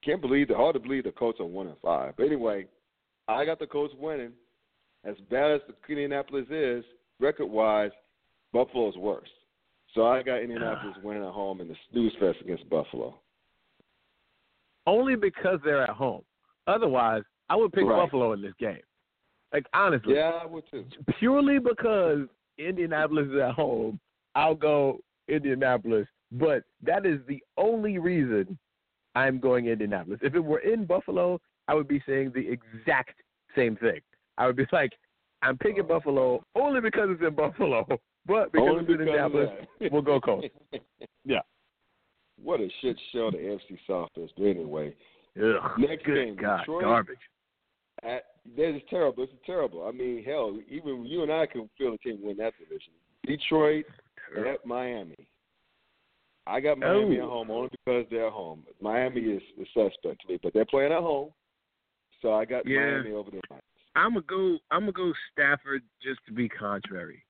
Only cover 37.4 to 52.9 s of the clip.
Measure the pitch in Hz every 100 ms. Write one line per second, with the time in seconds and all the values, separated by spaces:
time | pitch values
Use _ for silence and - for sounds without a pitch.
37.4 | 151 - 165 117 - 135 _ _ - 214
38.4 | 202 - 131 170 170 165 156 147 143 147
39.4 | 131 98 - _ 190 147 143 139 - 98
40.4 | - - _ 127 _ _ - _ 135 113
41.4 | - _ _ _ _ _ _ _ _ _
42.4 | - 165 95 - 131 113 - 120 113 90
43.4 | 90 101 - 92 - 92 85 - 82 -
44.4 | 101 90 78 76 76 71 _ _ _ -
45.4 | 110 101 - - 139 151 147 143 123 95
46.4 | 101 95 - 165 180 117 180 190 - _
47.4 | _ _ _ _ _ - 117 127 - _
48.4 | - 120 165 147 - 180 151 127 131 -
49.4 | - 180 135 85 92 123 127 120 110 147
50.4 | 110 104 - 139 156 127 117 170 151 160
51.4 | 156 123 110 _ 135 110 127 104 101 101
52.4 | 110 - 80 78 -